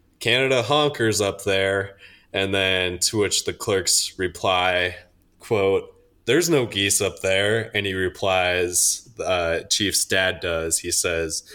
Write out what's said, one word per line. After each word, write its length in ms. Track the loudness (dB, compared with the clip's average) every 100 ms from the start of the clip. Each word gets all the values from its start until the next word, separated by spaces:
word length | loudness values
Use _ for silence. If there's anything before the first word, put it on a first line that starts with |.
| _ -4
"Canada 440 | 0 2 2 2
honkers 560 | 2 2 2 2 2 2
up 240 | 0 0
there." 540 | 0 2 2 0 -2 -10 -20 -20 _
And 220 | -2 0
then 460 | 2 2 2 0 -2 -2
to 120 | 0
which 240 | 0 0
the 100 | -4
clerks 640 | -6 -2 0 2 0 0 -4
reply, 760 | -4 -2 0 2 2 0 -2 -6 -18 _ _ _
quote, 440 | -4 0 2 0 -2 -14 _ _ 0
"There's 240 | 2 4
no 160 | 2 0
geese 360 | 0 0 2
up 180 | 0 -2
there." 500 | 0 2 2 0 -2 -4
And 100 | -2
he 80 |
replies, 1160 | -2 -4 -2 0 2 2 0 0 0 0 -2 -8 -8
uh, 400 | -2 0 0 -2 -2
Chief's 360 | -2 0 0 0
dad 340 | 0 0 -2
does, 400 | -4 -2 -2 -4
he 120 | -2
says, 520 | -2 0 -2 -4 -6 -10